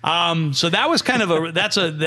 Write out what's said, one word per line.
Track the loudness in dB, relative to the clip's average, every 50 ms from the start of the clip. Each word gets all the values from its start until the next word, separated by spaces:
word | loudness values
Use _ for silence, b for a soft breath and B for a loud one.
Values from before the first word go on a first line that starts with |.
Um, | 0 0 0 2 0 0 0 0 -2 -2 -2
so | 0 0 0
that | 2 2 2 2
was | 0 0
kind | 0 0 0 0
of | 2 2
a, | 2 0 0 -2
<laughs> | -2
that's | -2 -2 0 0
a, | 0 0 -2 -2 -2 -2